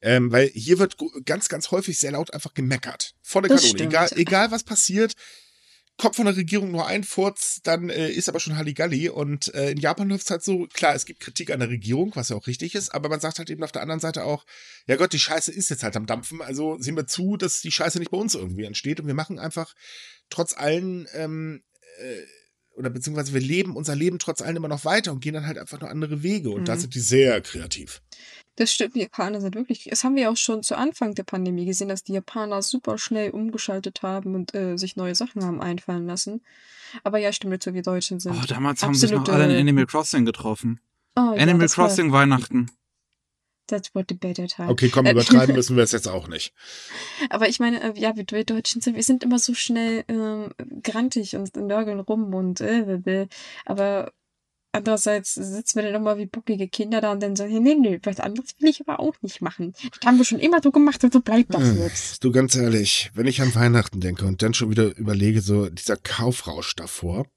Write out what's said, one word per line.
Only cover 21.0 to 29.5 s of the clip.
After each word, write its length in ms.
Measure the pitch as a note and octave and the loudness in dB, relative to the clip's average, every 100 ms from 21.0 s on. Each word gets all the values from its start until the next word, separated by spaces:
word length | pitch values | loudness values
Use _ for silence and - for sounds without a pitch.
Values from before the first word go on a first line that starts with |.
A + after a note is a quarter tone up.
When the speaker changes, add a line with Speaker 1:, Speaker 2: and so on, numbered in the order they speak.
| D#3+ | -10
Speaker 1:
ähm, 480 | D3 D#3 D#3 D#3+ D3 _ _ E2 E2+ | -10 -8 -8 -8 -12 _ _ _ -18
äh, 240 | B2+ A2 C#2+ C#2+ _ _ _ - | -14 -14 -16 _ _ _ _ -8
oder 140 | B2+ | -8
beziehungsweise 420 | B2 B2 D3+ C#3 | -6 -8 -6 -4
wir 80 | C3+ | -2
leben 340 | C3 E3+ F#3 | 0 0 -2
unser 220 | C3 D#3 C#3+ | -4 -4 0
Leben 220 | E3+ F3+ | 0 -2
trotz 240 | - D#3 | -6 -6
allem 140 | - E3 | -4 -6
immer 120 | D#3 | -4
noch 160 | D3 | -4
weiter 280 | D#3 G3 G3+ | 0 0 0
und 80 | C#3 | -6
gehen 120 | C3+ | -6
dann 140 | D3+ D3+ | -6 -8
halt 100 | D#3+ | -10
einfach 240 | - C#3+ | -12 -14
nur 80 | D#3+ | -10
andere 340 | D3+ D#3 D3+ | -6 -4 -4
Wege." 280 | D#3+ G#3 C#3 | -2 -2 -2
Und 180 | G2+ F2+ | -4 -2
da 60 | |
Speaker 2:
Mhm. 60 | A2+ | -2
Speaker 1:
sind 140 | B2 | -4
die 60 | B2 | -4
sehr 400 | A2+ B2+ C3+ A2 | 4 6 6 4
kreativ. 640 | - F2 D#2+ - - - _ - - - _ - | -2 -12 -8 -10 -10 -18 _ -20 -20 -20 _ -2
Speaker 2:
Das 160 | A#3 | 0
stimmt, 220 | - F4+ | 2 0
die 60 | B3 | -2
Japaner 400 | F#3+ - F#3+ G#3 | -4 -4 -4 -2
sind 120 | G3 | -4